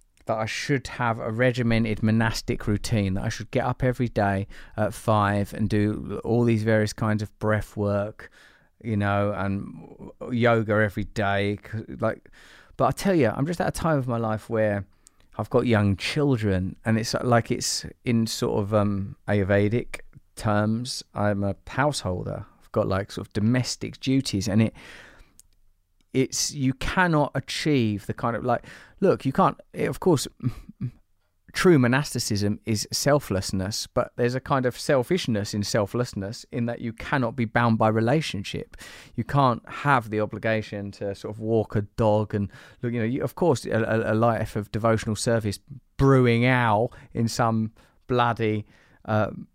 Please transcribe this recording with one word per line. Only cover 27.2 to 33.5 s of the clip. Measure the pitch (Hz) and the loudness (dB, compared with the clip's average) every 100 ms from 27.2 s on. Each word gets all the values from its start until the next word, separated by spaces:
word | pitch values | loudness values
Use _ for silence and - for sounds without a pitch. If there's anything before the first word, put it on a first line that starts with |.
| 135 | 0
achieve | 135 - - 160 139 110 101 - | -4 -6 -4 0 2 2 -2 -6
the | |
kind | - 120 117 | -6 -4 -2
of, | |
like, | 123 117 - - - - | -2 -2 -4 -20 -20 0
look, | 190 120 | 2 2
you | 135 | 0
can't, | - 170 - - | 2 2 0 -10
it, | 139 - | -6 -4
of | - | 0
course, | 190 147 - - 123 - - - 123 - _ _ _ _ - | 2 2 0 -6 -6 -6 -12 -10 -10 -10 _ _ _ _ -10
true | - 185 151 | 2 6 6
monasticism | 120 131 143 123 - 104 104 104 - | 6 2 0 -4 -2 0 0 -2 -2
is | 107 - | -4 -2
selflessness, | - 139 147 - 95 - | -2 2 2 0 -4 -2